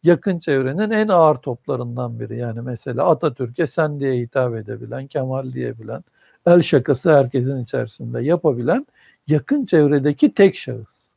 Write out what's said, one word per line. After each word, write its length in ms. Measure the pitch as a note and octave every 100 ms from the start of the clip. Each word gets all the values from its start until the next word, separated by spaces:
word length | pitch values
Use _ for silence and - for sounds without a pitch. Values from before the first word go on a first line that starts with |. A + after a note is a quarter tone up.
yakın 360 | E3 E3+ - F3
çevrenin 500 | - C3+ C3 D#3 G#3+
en 180 | A3 G#3+
ağır 280 | F3+ D#3+ C#3+
toplarından 840 | - A#2+ - C3 A#2+ A#2+ B2 A2+
biri. 180 | A2+ A#2
Yani 240 | A#2+ A2+
mesela 480 | A#2+ A#2+ - A#2 F3
Atatürk'e 580 | D#3 D#3 B2 A#2+ B2 D#3
sen 320 | - D#3 D3
diye 220 | C#3 B2+
hitap 340 | A#2+ C3+ B2+ A2+
edebilen, 520 | G#2+ A2 A#2 B2 C#3
Kemal 460 | D3 C3 C3 C3
diyebilen, 500 | B2+ B2 A2+ A2 C3 - _ _ _ -
el 160 | F3
şakası 520 | - C#3+ C3 C3 E3+
herkesin 500 | D3 B2+ C3 B2+ C#3
içerisinde 580 | A#2+ B2+ A2+ - A#2 A#2+
yapabilen 680 | C3 E3+ D#3+ B2 A#2+ A3+ D4 _ _ _ -
yakın 380 | D3+ - C#4+ C4
çevredeki 680 | E3 D3 D3 C#3 C#3+ D4+
tek 240 | - G3 -
şahıs. 560 | - G#2+ A2 _ _